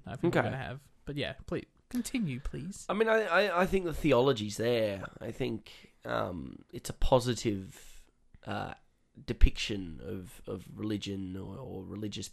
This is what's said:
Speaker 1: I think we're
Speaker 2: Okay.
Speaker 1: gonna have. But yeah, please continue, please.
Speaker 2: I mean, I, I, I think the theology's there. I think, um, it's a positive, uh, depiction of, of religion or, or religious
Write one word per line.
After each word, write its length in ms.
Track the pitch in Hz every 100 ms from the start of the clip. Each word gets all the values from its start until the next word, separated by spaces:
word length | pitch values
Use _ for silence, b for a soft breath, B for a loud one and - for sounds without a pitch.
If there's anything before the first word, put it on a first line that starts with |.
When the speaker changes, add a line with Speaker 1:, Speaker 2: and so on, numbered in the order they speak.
| -
Speaker 1:
I 100 | 120
think 180 | 170
we're 60 | 151
Speaker 2:
Okay. 80 | 113
Speaker 1:
gonna 120 | 127
have. 180 | - 131 - _
But 120 | - 143
yeah, 180 | 87 - -
please 200 | 170 - _ _
continue, 520 | 247 233 262 180 123
please. 440 | - 143 160 - -
Speaker 2:
I 60 |
mean, 140 | 196 220
I, 140 | 220 202
I, 360 | 170 202 170
I 40 | 180
think 180 | 190
the 100 | 175
theology's 640 | 147 156 123 135 120 107 101
there. 480 | 113 120 107 98 92 -
I 100 | 117
think, 400 | 110 127 113 - - - _
um, 600 | 120 117 104 90 67 - -
it's 180 | - -
a 40 |
positive, 1080 | - - 131 120 117 117 98 95 - - - - _ _ - -
uh, 280 | 101 - - _ _ _ -
depiction 760 | 143 - - - - 101 90 73
of, 380 | 60 98 90 - -
of 180 | 101 -
religion 640 | 101 107 104 101 98 92 95
or, 180 | 95 98
or 280 | - 95
religious 440 | 90 98 107 - -